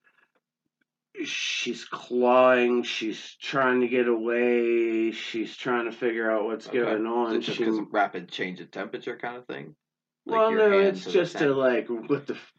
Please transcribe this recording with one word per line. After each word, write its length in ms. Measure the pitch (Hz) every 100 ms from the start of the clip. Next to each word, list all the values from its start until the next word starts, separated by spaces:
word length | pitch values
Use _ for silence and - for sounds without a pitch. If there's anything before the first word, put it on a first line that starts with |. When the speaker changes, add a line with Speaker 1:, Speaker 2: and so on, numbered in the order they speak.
| _ _ _ _ _ _ _ _ _ _ _ 415
Speaker 1:
she's 640 | 320 - - - 127 117 -
clawing, 960 | - - 123 123 127 127 127 120 123
she's 520 | 120 - 110 95 - -
trying 400 | - 143 131 127
to 60 | 123
get 200 | 123 120
away, 1040 | 117 113 120 120 120 117 117 113 110 113
she's 440 | 110 - 113 107 -
trying 300 | 135 120 117
to 60 |
figure 380 | 113 120 113 113
out 140 | 110 104
what's 220 | 110 113
Speaker 2:
Okay. 120 | 123
Speaker 1:
going 260 | 117 107 113
on. 300 | 120 117 113
Speaker 2:
Is 60 |
it 20 | 117
just 100 | 107
Speaker 1:
She 80 | 113
Speaker 2:
'cause 120 | 110
of 160 | 104
rapid 360 | 107 98 95 90
change 300 | - 95 90
of 100 | 85
temperature 460 | 95 104 - - 120
kind 200 | 120 123
of 80 | 123
thing? 300 | 135 143 151 _ _ _ _ -
Like 120 | 226
Speaker 1:
Well, 140 | 220
Speaker 2:
your 80 | 220 214
Speaker 1:
no, 20 | 196
Speaker 2:
hand 80 | 196 190
Speaker 1:
it's 60 | -
Speaker 2:
to 40 |
the 40 |
Speaker 1:
just 220 | 190 165 -
a, 40 |
Speaker 2:
temp- 160 | 143 135
Speaker 1:
like, 300 | 131 120 107
what 380 | 117 110 143 139
the 80 | 113
f-, 180 | -